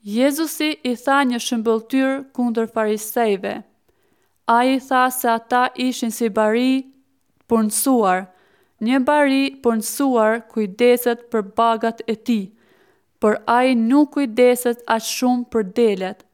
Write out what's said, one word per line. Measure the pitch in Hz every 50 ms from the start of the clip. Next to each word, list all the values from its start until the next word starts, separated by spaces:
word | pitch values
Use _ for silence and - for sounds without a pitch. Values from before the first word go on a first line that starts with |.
| _
Jezusi | 208 202 226 254 285 277 294 330 302 - - 311 302 311 - _
i | 254 247
tha | 220 - - 269 277 285
një | 254 247 240
shëmbëlltyr | - - - 233 214 233 226 226 220 226 - 269 262 262 269 269 277 269
kundër | _ - 247 240 226 226 226 220
farisejve. | - 226 220 214 214 214 214 - - 254 233 220 202 190 190 202 208 220 214 _ _ _ _ _ _ _ _ _ _ _ _ _ _ _ _ -
Ai | 233 233 247 262 269
tha | 269 262 - 269 254 254 254
se | 254 - - 240 226
ata | 226 226 _ 247 247 247 254 -
ishin | - 247 254 247 - - 233 214
si | - 233 226
bari | 196 220 214 214 214 233 247 254 262 269 262 - _ _ _ _ _ _ _ _ _ _ _ _
punësuar. | 233 226 220 214 208 - - 277 269 240 220 190 180 185 196 190 _ _ _ _ _ _ _ _ _ _
Një | 214 220 254 277
bari | 254 269 294 294 294 277 269 269 269 269 269
punësuar | 269 - 240 233 220 214 - - - 285 277 254 233 220 214 220 233 226
kujdeset | - - 226 214 202 185 - 240 247 247 247 247 240 240 233 - - -
për | 226 208 196 -
bagat | - 233 233 226 220 226 226 226 233 -
e | - 226 214 - -
tij, | 240 220 190 185 _ _ _ _ _ _ _ _ _ _ _ _ _ _ -
por | 214 214 214 -
ai | - 233 240 254 262 262
nuk | 233 226 226 262 285 302 294 -
kujdeset | 294 285 240 214 233 247 247 247 240 - 240 240 233 -
aq | - 226 226 220 -
shumë | - - - 247 247 247 240 _
për | - 226 214 185 180
delet. | - 240 226 202 190 190 185 196 _ - _